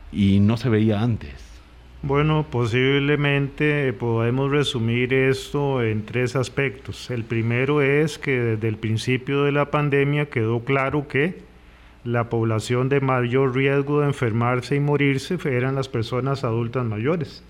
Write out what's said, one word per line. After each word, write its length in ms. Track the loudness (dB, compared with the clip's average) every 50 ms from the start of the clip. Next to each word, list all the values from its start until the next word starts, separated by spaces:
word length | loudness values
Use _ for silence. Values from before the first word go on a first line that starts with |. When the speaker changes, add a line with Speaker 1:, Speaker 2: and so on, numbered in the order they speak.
| -16 -6
Speaker 1:
y 300 | 0 2 4 4 6 6
no 160 | 6 4 4
se 120 | 2 2 2
veía 320 | 2 4 4 4 2 2
antes? 280 | 2 0 0 -2 -4 -10 -16 -16 -18 -20 -20 -20 -20 -20 -20 -20 -20 -20 -14 -8
Speaker 2:
Bueno, 440 | -4 -2 0 2 2 2 2 0 0 -2
posiblemente 1400 | -2 -2 0 0 2 2 2 2 2 2 2 2 0 2 2 2 2 2 0 -2 -2 0 0 0 2 2 0 -2
podemos 580 | -2 -2 -2 0 0 2 2 0 0 0 0 0
resumir 640 | 2 0 0 0 -2 -2 0 0 0 0 0 2 2
esto 680 | 2 4 2 2 0 -2 -6 -4 -2 -2 0 0 0
en 240 | 0 0 -2 -2 -4
tres 300 | -4 -4 -2 -2 0 0
aspectos. 760 | -2 -4 -2 -2 -2 -2 -2 -4 -8 -12 -14 -14 -12 -10 -8
El 120 | -6 -6
primero 580 | -4 -4 -2 -2 0 0 0 0 2 2 2 2
es 380 | 2 2 2 2 2 0 -2 -4
que 220 | -4 -2 0 0
desde 260 | 2 0 0 0 0
el 100 | -2 -2
principio 680 | -2 -2 -2 -2 0 0 0 -2 -2 -2 -2 0 0 2
de 80 | 2
la 180 | 2 0 0 0
pandemia 560 | 0 0 0 2 2 2 2 2 2 0 -2
quedó 380 | -2 -2 -2 0 0 0 -2 0
claro 420 | 0 0 0 0 0 0 -2 -2
que 360 | 0 0 0 0 0 -2 -6 -14 -20 -20 -20 -20 -20 -20 -20 -20 -20 -20 -12
la 260 | -6 -2 -2 -2 0 0
población 600 | 0 0 0 2 0 0 0 0 0 0 2 2
de 120 | 2 2
mayor 540 | 2 2 0 0 0 0 2 2 2 2 2
riesgo 460 | 2 2 2 2 0 0 0 0 2
de 80 | 2 0
enfermarse 680 | 0 0 0 0 0 2 2 2 0 0 -2 -2 0
y 60 | 0
morirse 580 | 2 2 2 2 2 2 2 0 -2 -4 -4 -4
fue-, 180 | -2 -2 -2
eran 200 | 0 0 -2 -2
las 120 | -2 -4 -4
personas 540 | -4 -4 -4 -2 -2 -2 -2 -2 -2 -2
adultas 420 | -2 -2 -2 -2 -2 -2 -2 -4 -4
mayores. 600 | -2 -4 -2 -2 0 0 -2 -4 -8 -10 -18 -20 -20